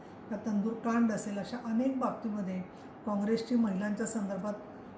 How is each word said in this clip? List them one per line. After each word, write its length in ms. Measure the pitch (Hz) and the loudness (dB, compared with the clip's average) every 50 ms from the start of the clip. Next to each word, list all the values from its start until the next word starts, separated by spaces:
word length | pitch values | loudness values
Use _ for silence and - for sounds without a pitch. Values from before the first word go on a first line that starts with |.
| - - - - - - | -14 -16 -16 -16 -8 -6
किंवा 180 | 226 202 - | -6 -4 -2
तंदूर 260 | 233 208 202 196 226 233 | 2 2 2 2 2 0
कांड 400 | - - 233 226 233 233 220 208 | 0 0 2 4 6 4 4 4
असेल, 260 | - - 208 202 202 | 0 -2 -2 -2 -4
अशा 180 | 185 - 247 247 - | -4 -4 -6 -6 -4
अनेक 340 | 226 220 226 262 269 262 254 | 0 2 4 4 4 2 2
बाबतीमध्ये 640 | 240 208 - - - 226 208 208 190 185 185 185 180 - - - - - - - - | 2 0 0 0 -2 -4 -2 -2 -2 -2 -2 -2 -4 -6 -10 -14 -16 -16 -16 -8 -4
काँग्रेसची 480 | 220 208 202 208 214 226 226 - - 247 | -2 0 2 2 2 2 2 2 2 4
महिलांच्या 520 | 233 226 208 185 185 208 208 208 - 226 | 4 4 4 4 2 2 0 0 0 0
संदर्भात 480 | - - 226 196 190 202 185 190 208 208 - - - - - - - - | -2 0 -2 -2 -2 -2 -2 -2 -2 -4 -4 -8 -12 -14 -14 -14 -14 -14